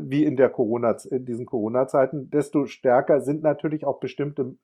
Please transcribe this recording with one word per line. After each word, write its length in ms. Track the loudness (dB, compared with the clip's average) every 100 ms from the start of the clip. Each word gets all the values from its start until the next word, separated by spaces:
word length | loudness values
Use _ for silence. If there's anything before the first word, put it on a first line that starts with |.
wie 240 | -4 0 2
in 120 | 4
der 120 | 4
Corona, 480 | 4 -2 2 0 -2 -4
in 120 | -6 -6
diesen 200 | -8 -6
Corona-Zeiten, 840 | -4 -2 0 0 2 2 -2 -4
desto 340 | -2 0 -2 -2
stärker 560 | 0 4 4 4 2
sind 220 | 2 0
natürlich 420 | 0 0 -4 -4 -4
auch 140 | -4
bestimmte 560 | -6 -6 -6 -4 -8 -8